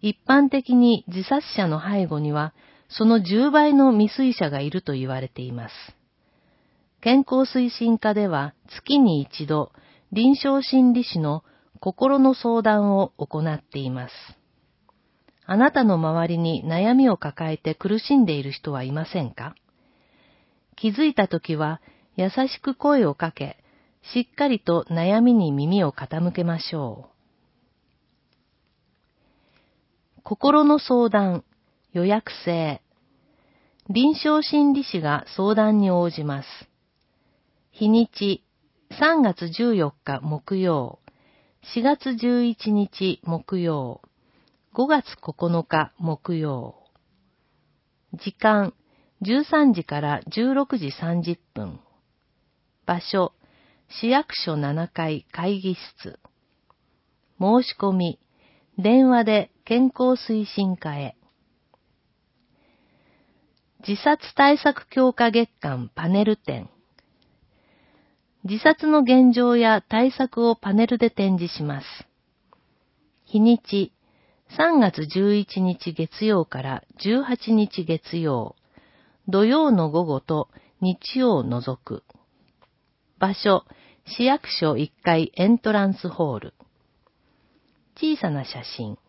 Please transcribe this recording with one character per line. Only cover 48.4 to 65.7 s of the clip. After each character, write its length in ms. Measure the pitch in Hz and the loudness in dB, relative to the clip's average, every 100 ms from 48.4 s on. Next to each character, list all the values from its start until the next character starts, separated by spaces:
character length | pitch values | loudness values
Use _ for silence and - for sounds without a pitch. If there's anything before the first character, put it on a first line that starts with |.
| 220 214 196 - _ _ _ _ | 2 2 0 -6 _ _ _ _
十 220 | 190 254 | -2 -2
三 300 | 294 311 294 | 0 2 4
時 100 | 185 | 2
か 160 | - 147 | -4 -6
ら 220 | 147 143 - | -4 -4 -6
十 260 | 208 240 | -4 -2
六 240 | 269 277 254 | -2 -2 -4
時 140 | 147 | -6
三 280 | - 165 170 | -8 -4 -4
十 180 | 170 170 _ | -4 -8 _
分。 260 | - 98 67 _ _ _ _ _ _ _ _ _ _ - | -14 -12 -14 _ _ _ _ _ _ _ _ _ _ -6
場 160 | 175 | -6
所、 320 | - 202 180 _ _ _ _ _ _ - | -4 -2 -2 _ _ _ _ _ _ -6
市 80 | 226 | 0
役 260 | 262 302 | 0 -2
所 220 | - - 151 | -8 -6 -4
七 320 | 143 151 170 | -4 -4 -6
階 380 | - 160 151 - | -6 -6 -6 -10
会 300 | - 175 202 | -8 -4 -4
議 160 | 185 180 - _ | -4 -6 -10 _
室。 200 | - - _ _ _ _ _ _ _ _ _ _ _ _ | -20 -20 _ _ _ _ _ _ _ _ _ _ _ _
申 240 | 190 233 | 2 2
し 140 | 247 - | 2 -4
込 140 | 196 | -2
み、 260 | 190 175 - _ _ _ _ _ - | 0 -2 -6 _ _ _ _ _ -4
電 320 | 190 247 262 | 4 6 6
話 140 | 247 | 4
で 260 | 220 214 - _ - | 4 0 0 _ -2
健 260 | 233 254 | 2 2
康 180 | - 254 | 2 0
推 340 | 254 - 220 208 | 0 -2 -4 -4
進 320 | - 196 180 | -2 -2 -2
課 180 | 156 143 | -6 -8
へ。 200 | 139 - _ _ _ _ _ _ _ _ _ _ _ _ _ _ _ _ _ _ _ _ _ _ _ _ _ _ - | -10 -12 _ _ _ _ _ _ _ _ _ _ _ _ _ _ _ _ _ _ _ _ _ _ _ _ _ _ -8
自 140 | 202 | -2
殺 320 | - 302 - | 0 -2 -4
対 220 | - 277 285 | 2 4 6
策 320 | 294 277 - | 2 -2 -6
強 240 | - 254 | 0 0
化 180 | - 233 | 2 2
月 200 | 226 233 _ | 2 -2 _
間 300 | 151 | -8